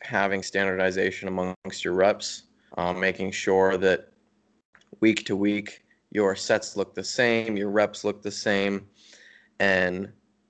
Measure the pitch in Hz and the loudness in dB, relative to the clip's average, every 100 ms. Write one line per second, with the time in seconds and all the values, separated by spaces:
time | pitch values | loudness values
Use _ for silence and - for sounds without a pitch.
0 | - 110 98 98 - 98 98 92 92 92 | -4 0 0 0 -2 -2 0 2 0 2
1 | 95 92 95 92 92 92 95 - 90 90 | -2 -2 -6 -4 -4 -6 -12 -8 -2 4
2 | 98 101 - - - _ _ - 87 90 | 4 2 -6 -12 -16 _ _ -4 -4 0
3 | 95 90 95 90 - 95 95 92 95 87 | -2 -2 -6 -4 2 4 4 4 2 2
4 | - _ _ _ _ _ _ _ _ - | -2 _ _ _ _ _ _ _ _ 2
5 | 110 110 - 98 101 104 104 - _ _ | 2 2 -2 0 0 -2 -6 -16 _ _
6 | _ 104 98 98 - 107 - 101 95 - | _ 0 0 0 0 0 0 -6 -6 -6
7 | 95 - 120 113 113 101 101 104 104 - | -6 0 2 2 0 -4 0 2 2 0
8 | 104 101 104 - 110 98 98 98 101 _ | -6 -4 -8 -4 0 0 0 -2 -8 _
9 | - - - - _ - 98 92 90 90 | -20 -20 -20 -20 _ 0 2 4 2 -2
10 | 98 - _ _ | -8 -14 _ _